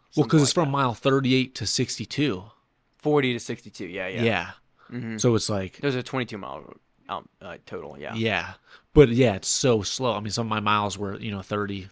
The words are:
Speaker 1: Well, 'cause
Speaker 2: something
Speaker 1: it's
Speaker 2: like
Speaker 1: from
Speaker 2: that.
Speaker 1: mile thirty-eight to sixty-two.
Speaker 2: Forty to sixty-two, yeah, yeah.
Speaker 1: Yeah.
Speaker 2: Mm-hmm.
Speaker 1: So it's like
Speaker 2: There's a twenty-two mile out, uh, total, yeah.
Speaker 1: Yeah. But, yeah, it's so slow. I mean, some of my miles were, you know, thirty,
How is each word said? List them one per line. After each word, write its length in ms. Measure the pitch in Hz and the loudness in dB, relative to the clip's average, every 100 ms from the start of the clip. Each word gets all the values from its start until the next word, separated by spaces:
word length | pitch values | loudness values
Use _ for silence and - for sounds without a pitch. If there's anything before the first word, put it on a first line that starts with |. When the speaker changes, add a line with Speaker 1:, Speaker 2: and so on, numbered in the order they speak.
| _ 151 | _ 0
Speaker 1:
Well, 80 | |
'cause 160 | 143 156 | 4 4
Speaker 2:
something 0 | |
Speaker 1:
it's 80 | 135 | 4
Speaker 2:
like 40 | |
Speaker 1:
from 140 | - 151 | 2 0
Speaker 2:
that. 100 | 139 | 2
Speaker 1:
mile 160 | 131 | 0
thirty-eight 600 | 110 139 135 127 131 127 - | 0 2 2 4 2 2 -4
to 100 | 101 | -4
sixty-two. 760 | - 123 - 107 - 151 92 104 _ _ _ _ _ | -2 -2 -4 -8 -2 -2 -2 -8 _ _ _ _ _
Speaker 2:
Forty 360 | 151 147 131 | 2 2 2
to 60 | 117 | -2
sixty-two, 460 | - 117 - - 92 | -6 -12 -12 -12 -10
yeah, 220 | 95 92 | -6 -6
yeah. 140 | 95 | -2
Speaker 1:
Yeah. 280 | 113 95 85 - _ _ - | 0 0 -4 -12 _ _ -14
Speaker 2:
Mm-hmm. 280 | 123 113 110 | -10 -8 0
Speaker 1:
So 160 | 123 | 2
it's 160 | 110 - | 4 2
like 260 | 104 92 - | -2 -4 -4
Speaker 2:
There's 160 | 143 | -4
a 80 | 127 | -2
twenty-two 360 | - 135 117 107 | -4 -6 -6 -8
mile 340 | 67 73 - - _ _ - | -10 -12 -14 -20 _ _ -10
out, 180 | 95 - _ | -10 -10 _
uh, 160 | 95 82 - | -16 -16 -12
total, 320 | 95 73 71 | -12 -12 -12
yeah. 160 | 73 | -10
Speaker 1:
Yeah. 400 | 110 110 92 90 92 _ - _ | -4 -2 -2 -4 -12 _ -20 _
But, 160 | 151 127 | 8 8
yeah, 240 | 117 123 | 8 4
it's 140 | 95 - | 2 -2
so 340 | - 135 113 | 0 2 2
slow. 320 | 95 - 127 | 0 -4 -2
I 60 | 101 | -2
mean, 100 | 107 | -4
some 160 | 107 113 | -4 -2
of 40 | |
my 100 | 107 | 0
miles 360 | 104 107 104 95 | 2 2 2 -4
were, 220 | 101 107 | -8 -6
you 100 | 113 | -8
know, 120 | 101 | -8
thirty, 460 | - 104 101 98 95 | -4 -4 -4 -6 -10